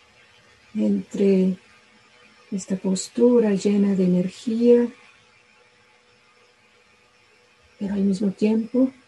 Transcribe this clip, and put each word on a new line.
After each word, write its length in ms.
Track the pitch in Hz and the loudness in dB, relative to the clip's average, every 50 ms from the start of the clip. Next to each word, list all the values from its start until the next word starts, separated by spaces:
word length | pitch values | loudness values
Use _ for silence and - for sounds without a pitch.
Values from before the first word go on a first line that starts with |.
| _ _ _ _ _ _ _ _ _ _ _ _ _ _ - | _ _ _ _ _ _ _ _ _ _ _ _ _ _ -6
entre 840 | 214 214 208 202 202 185 - - 202 202 196 196 190 190 190 185 - - _ _ _ _ _ _ _ _ _ _ _ _ _ _ _ _ _ | -4 -2 -2 -2 -2 -4 -6 -4 0 2 2 4 2 2 0 -2 -6 -10 _ _ _ _ _ _ _ _ _ _ _ _ _ _ _ _ _
esta 260 | - 190 - - 196 | -10 -10 -8 -8 -8
postura 760 | 185 - 196 190 185 - - - - 233 247 247 240 220 214 202 | -6 -4 -4 -4 -4 -6 -8 -2 2 2 4 4 4 2 2 0
llena 420 | 190 - 208 202 208 202 202 196 | 0 0 0 0 0 0 0 0
de 100 | 185 185 | 0 0
energía, 840 | 180 180 180 180 185 - - - 240 226 226 233 240 240 240 240 233 - - - - _ _ _ _ _ _ _ _ _ _ _ _ _ _ _ _ _ _ _ _ _ _ _ _ _ _ _ _ _ _ _ _ _ _ _ _ _ _ _ _ _ _ _ _ _ _ _ _ _ _ _ _ _ - | 0 0 0 -2 -4 -8 -10 -8 -6 -4 2 4 4 4 4 4 0 -6 -12 -20 -20 _ _ _ _ _ _ _ _ _ _ _ _ _ _ _ _ _ _ _ _ _ _ _ _ _ _ _ _ _ _ _ _ _ _ _ _ _ _ _ _ _ _ _ _ _ _ _ _ _ _ _ _ _ -10
pero 160 | 208 190 202 | -8 -6 -4
al 60 | 202 | -2
mismo 300 | 196 202 190 185 214 196 | 0 0 0 -2 -2 -4
tiempo 600 | 190 - - 214 220 226 226 - - 247 262 262 - - _ | -2 -2 0 0 0 0 -2 -2 0 0 0 0 -2 -8 _